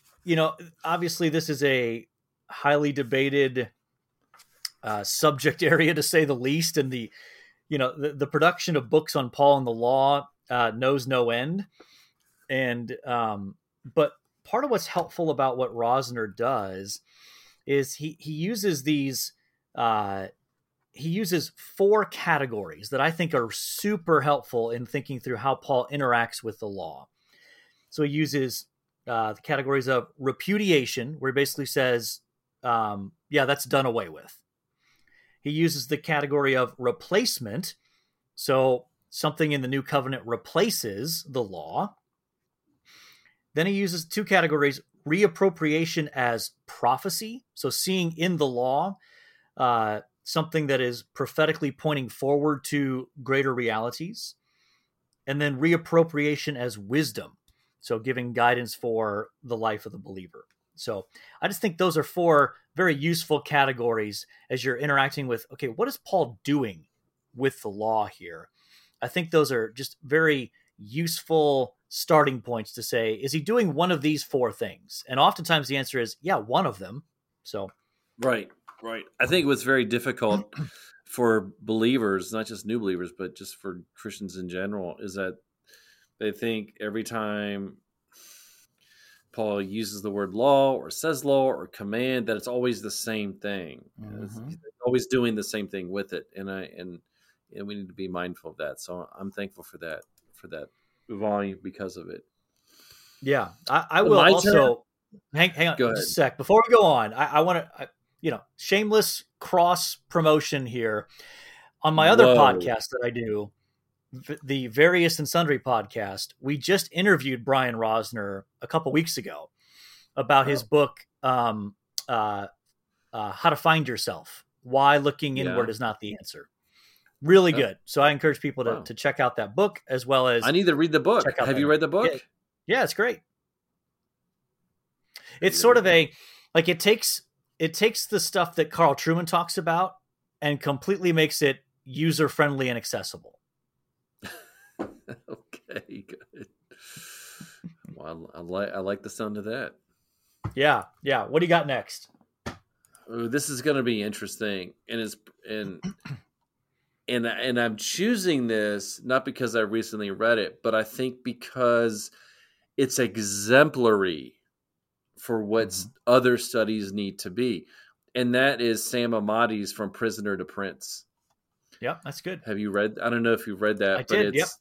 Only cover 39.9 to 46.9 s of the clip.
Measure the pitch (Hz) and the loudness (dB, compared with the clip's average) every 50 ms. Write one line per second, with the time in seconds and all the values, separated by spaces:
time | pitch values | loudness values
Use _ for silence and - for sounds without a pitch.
39.9 | 147 139 127 131 135 120 - 117 117 110 - - - 160 208 233 - - - 110 | -2 -2 0 -2 -6 -8 -6 -4 -6 -6 -6 -2 0 2 2 2 0 -2 -4 -6
40.9 | 95 101 127 165 160 - - 160 131 131 113 98 92 82 73 80 - 139 190 202 | -6 -6 -6 -6 -6 -8 -8 -6 -4 -4 -4 -4 -6 -12 -10 -6 -4 -4 -4 -4
41.9 | - _ _ _ _ _ _ _ _ _ _ _ _ _ _ _ _ _ _ _ | -8 _ _ _ _ _ _ _ _ _ _ _ _ _ _ _ _ _ _ _
42.9 | - - - - _ _ _ _ _ _ _ _ - 147 170 196 202 196 202 175 | -20 -20 -20 -20 _ _ _ _ _ _ _ _ -2 0 0 0 0 0 0 -2
43.9 | 175 160 165 - - 214 208 - 190 180 165 156 156 147 143 143 135 139 - _ | -4 -6 -8 -6 -6 -6 -2 2 4 4 4 4 2 2 2 2 0 -2 -12 _
44.9 | _ _ - 147 160 196 208 180 165 - 196 190 165 - 160 151 151 160 165 160 | _ _ -4 -2 0 4 2 2 2 4 2 2 2 2 0 0 2 0 0 -2
45.9 | - 170 147 147 - 135 123 120 117 107 - - _ _ _ - - - - 123 | -2 -4 -4 -4 -2 -2 0 0 0 -2 -4 -8 _ _ _ -20 -8 0 2 2